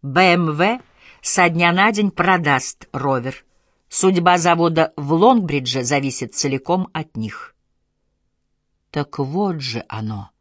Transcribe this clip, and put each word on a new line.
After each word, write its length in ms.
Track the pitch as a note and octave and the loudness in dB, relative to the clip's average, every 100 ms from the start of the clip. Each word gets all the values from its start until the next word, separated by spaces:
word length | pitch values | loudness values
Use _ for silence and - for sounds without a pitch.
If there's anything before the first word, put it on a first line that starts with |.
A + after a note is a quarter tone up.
Б 300 | C#3 C#3+ F#3 | -2 2 4
М 180 | F3 E3 | 4 0
В 280 | D3+ F#3+ B3 - _ - _ | 0 0 -2 -10 _ -20 _
со 260 | - - F3 | -4 2 2
дня 220 | E3 F3 | 4 2
на 200 | F3+ G#3 | 4 2
день 200 | G#3 G3+ | 2 -2
продаст 760 | - F#3+ F3+ D3+ C3+ - - - | 0 0 2 2 0 -2 -14 -12
ровер. 540 | C3+ C3+ C3 B2+ - _ _ _ _ _ | -6 -2 -2 -4 -10 _ _ _ _ _
Судьба 480 | - F#3+ F3+ E3+ F3+ | 0 2 4 2 2
завода 560 | E3+ E3+ E3+ D#3+ D#3 | 2 2 2 2 0
в 180 | - C#3+ | -2 -2
Лонгбридже 720 | E3 A3 B3 F3 D3 B2 C3 | 4 4 4 0 -4 -2 -4
зависит 520 | A#2+ C#3+ C#3 - B2 | -2 -2 -2 -6 -8
целиком 540 | - C#3+ C3+ C3+ F#3 F#3 | -6 -4 -4 -2 -2 -2
от 240 | E3 D#3 A2+ | -6 -8 -8
них. 380 | A2 - - _ _ _ _ _ _ _ _ _ _ _ _ _ _ | -10 -10 -20 _ _ _ _ _ _ _ _ _ _ _ _ _ _
Так 260 | D3 C#3+ - | -8 -8 -6
вот 440 | C3+ E3+ G3+ E3 | -4 -2 -2 -4
же 240 | C3 A2+ - | -6 -8 -8
оно. 420 | G#2+ G#2+ G#2 G2+ _ | -8 -8 -8 -12 _